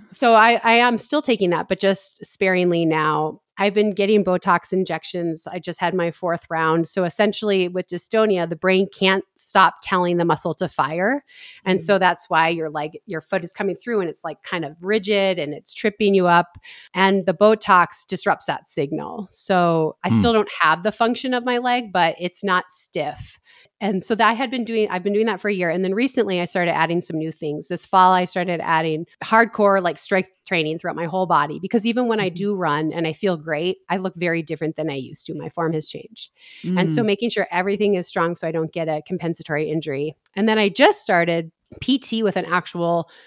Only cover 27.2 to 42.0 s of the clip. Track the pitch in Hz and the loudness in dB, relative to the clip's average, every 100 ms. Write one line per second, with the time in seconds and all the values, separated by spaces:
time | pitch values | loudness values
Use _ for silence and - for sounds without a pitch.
27.2 | 160 - 156 147 - 175 - 190 185 185 | -6 -6 -8 -8 -8 -10 0 6 6 6
28.2 | 180 185 180 170 165 160 165 156 175 - | 2 -2 -4 -4 0 0 0 -2 -6 -12
29.2 | - 220 233 - 202 196 175 143 - 190 | 2 4 4 4 4 4 2 -4 -2 -2
30.2 | - _ - 180 156 165 175 160 170 185 | -2 _ -4 -2 -2 -4 -6 -6 -4 -2
31.2 | 185 160 147 151 190 233 220 233 240 214 | 2 2 2 -4 -2 0 0 0 0 0
32.2 | 190 175 202 196 170 147 156 170 160 156 | -2 -2 -4 -2 0 0 -2 -2 -4 -2
33.2 | 202 165 156 151 180 185 - 185 190 175 | -2 -2 -4 -4 -4 -6 -4 -4 -4 -4
34.2 | 175 170 151 156 156 160 156 139 123 156 | -2 -2 -4 -6 -6 -4 -6 -6 -10 -14
35.2 | - 147 156 - 165 156 156 - - - | -12 -12 -10 -4 -2 -2 -6 -14 -16 -20
36.2 | - _ - - 170 180 170 156 220 196 | -20 _ -20 -12 -4 0 0 0 0 0
37.2 | 240 214 185 175 185 180 208 185 170 190 | -2 -2 -2 -2 -2 0 0 0 -2 -2
38.2 | 170 170 165 165 160 170 160 156 - 180 | -2 -2 -4 -4 -4 -4 -4 -4 -4 -6
39.2 | 165 170 160 147 156 160 156 135 151 - | -4 -6 -4 -4 -2 -4 -4 -4 -6 -8
40.2 | _ - 220 214 202 165 294 - - 180 | _ -2 2 2 2 4 4 4 0 2
41.2 | 170 170 165 _ _ - - 262 | 2 -2 -4 _ _ -10 -2 -2